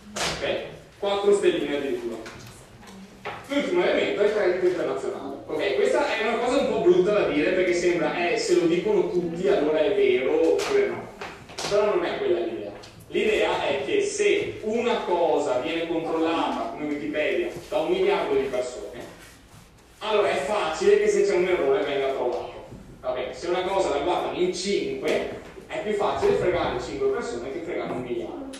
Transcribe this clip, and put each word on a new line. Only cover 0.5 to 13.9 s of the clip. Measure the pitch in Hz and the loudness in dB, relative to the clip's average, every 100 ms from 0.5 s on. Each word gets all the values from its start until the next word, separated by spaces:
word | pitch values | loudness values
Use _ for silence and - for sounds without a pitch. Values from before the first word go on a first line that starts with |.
| 233 226 - - - | -4 -6 -14 -20 -6
Quattro | 202 202 202 | -2 2 4
stelline | 202 180 160 147 143 | 4 4 2 0 -2
addirittura. | 135 120 117 - - - - - - - - - - - - - - | -2 -4 -4 -8 -12 -16 -18 -18 -20 -20 -20 -20 -20 -14 -12 -12 -4
L'ultimo | 285 - - | -2 0 2
elemento | - - - - | 2 2 0 2
è | 208 | 2
il | |
credito | 214 180 175 180 | 2 2 2 2
internazionale. | 165 147 131 - - - - - | 2 -2 -4 -4 -6 -8 -10 -6
Ok, | - 196 | -2 0
questa | 202 202 294 294 - | 2 2 2 2 0
è | 220 | 0
una | 233 | 0
cosa | 254 269 | 2 2
un | - | 2
po' | 208 | 2
brutta | 175 180 185 | 4 6 6
da | 202 - | 4 2
dire | 147 175 | 2 2
perché | 180 180 | 2 2
sembra, | 175 180 165 151 175 175 | 2 2 2 0 0 0
"Eh, | 160 | 0
se | - | 2
lo | 175 165 | 4 4
dicono | 175 208 196 - | 2 2 2 2
tutti | 180 175 170 196 | 0 -2 0 2
allora | 151 151 156 | 2 4 2
è | 151 | 2
vero", | 135 - 370 - 330 330 | 4 4 4 2 2 4
oppure | 403 415 403 381 | 4 2 2 2
no. | 349 - - - - - - - | -2 -10 -12 -14 -14 -16 -8 0
Però | 208 208 | 2 4
non | 180 | 2
è | 165 - | 0 0
quella | 403 - | 0 0
l'idea. | - 208 - - - - - | 0 -6 -8 -12 -16 -20 -6
L'idea | - 214 - - - - | 0 2 2 2 0 0
è | - | -2
che | - | 0